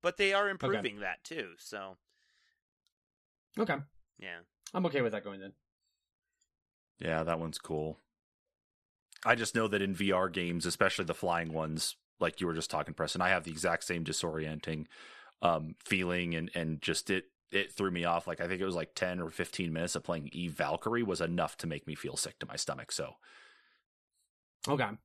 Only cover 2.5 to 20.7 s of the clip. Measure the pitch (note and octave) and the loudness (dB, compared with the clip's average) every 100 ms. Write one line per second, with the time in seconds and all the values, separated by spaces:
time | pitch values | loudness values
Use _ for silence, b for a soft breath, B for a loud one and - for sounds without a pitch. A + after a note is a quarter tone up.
2.5 | _ _ _ _ _ _ _ _ _ _ | _ _ _ _ _ _ _ _ _ _
3.5 | - A3 C#3+ C#3+ - _ _ F#2+ E2+ F2 | -2 0 0 -2 -16 _ _ -10 -10 -14
4.5 | _ - F#3 F3+ C#3+ A#2+ G#2+ G2+ G2 G2 | _ -8 -2 0 2 2 0 -6 -10 -12
5.5 | - _ _ _ _ _ _ _ _ _ | -14 _ _ _ _ _ _ _ _ _
6.5 | _ _ _ _ _ - D#2+ D#2+ E2 E2 | _ _ _ _ _ -2 0 2 0 -2
7.5 | D#2 - D#2 D#2 D#2 _ _ _ _ _ | -6 -4 -4 -2 -6 _ _ _ _ _
8.5 | _ _ _ _ _ _ - - A#2+ A2+ | _ _ _ _ _ _ -6 2 4 4
9.5 | A#2 A2 G2+ G2 F2+ G2 F#2 F#2 F2 F2 | 2 2 2 2 2 2 4 2 0 0
10.5 | F2 F2 E2+ F#2+ - F2 E2 F#2 E2+ E2 | 0 0 4 2 4 -2 -2 0 0 0
11.5 | D#2+ D#2 D#2+ - - _ _ F2 - F2+ | -2 -2 -2 -2 -6 _ _ 0 2 0
12.5 | E2 - - D2+ D#2+ D#2 F2+ F2+ F#2 E2 | 0 0 -2 -2 -2 -2 2 4 4 2
13.5 | D#2 F2 E2 - F2 E2 D#2 F2 D#2+ D#2 | 0 2 2 0 -2 0 -2 -2 -2 -2
14.5 | D#2 - D#2 D#2 B B B B _ F#2 | -4 -4 -6 -6 B B B B _ 4
15.5 | E2 D#2 - - G2 F2+ F2+ F2 E2 E2+ | 4 0 -10 0 2 4 2 2 0 -2
16.5 | F2 D#2+ D#2 - D#2+ - F#2+ - _ _ | -2 -2 -2 0 -2 2 0 0 _ _
17.5 | F#2+ F#2+ - G2 F2 E2+ E2+ E2+ E2 F2 | -2 -2 0 0 2 2 2 0 -4 -2
18.5 | F#2 F#2+ F2 D#2 - F#2 F2+ E2 - F2 | 0 0 0 -2 -2 0 0 -4 -2 -4
19.5 | - F2 D#2+ E2+ E2+ - E2+ C#2+ C#2+ F2 | -2 -2 0 -2 -2 -2 -4 -4 -6 -6
20.5 | D2 C#2+ | 0 0